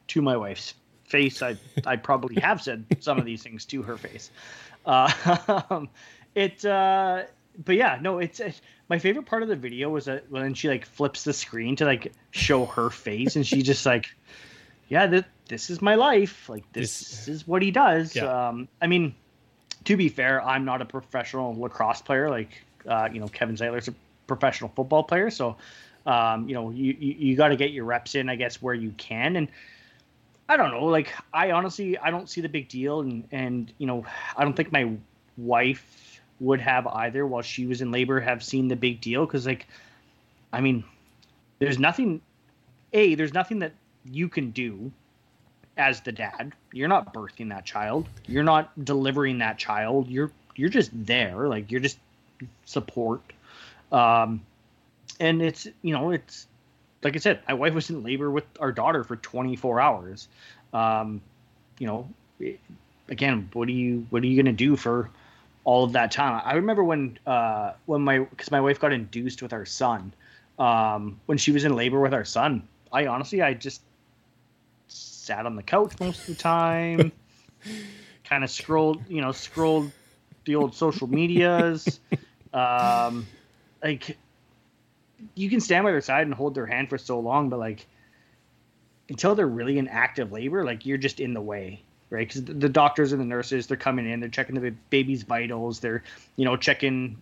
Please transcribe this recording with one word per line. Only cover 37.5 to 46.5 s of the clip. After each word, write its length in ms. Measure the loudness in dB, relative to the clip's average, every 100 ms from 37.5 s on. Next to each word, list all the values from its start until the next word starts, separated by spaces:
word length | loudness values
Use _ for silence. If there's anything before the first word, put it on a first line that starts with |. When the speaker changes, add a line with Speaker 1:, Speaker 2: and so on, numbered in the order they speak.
| -6 -6
Speaker 1:
was 140 | -4
in 100 | -2
labor 300 | 0 2 2
have 240 | 0 -2
seen 240 | -2 -2 0
the 80 | 0
big 240 | 0 -2
deal, 260 | -2 -2 0
'cause, 200 | -2 -2
like, 200 | -6 -8 -20 -20 _ _ _ _ _ _
I 80 | 0
mean, 240 | 2 0 -4 _ _ _ _ _ _ _
there's 200 | -2 2
nothing, 420 | 2 2 0 -2 -8 _ _ _ _ _ _
A, 220 | 4 4 4
there's 160 | 0
nothing 260 | -2 -2 -4
that 120 | -6 -8 _ _
you 240 | -12 -6 -4
can 220 | -4 -4
do 420 | -4 -6 -8 -14 -16 _ _ _ _ _ _ _ 0
as 260 | 0 0
the 100 | -6
dad. 400 | -8 -8 -8 -12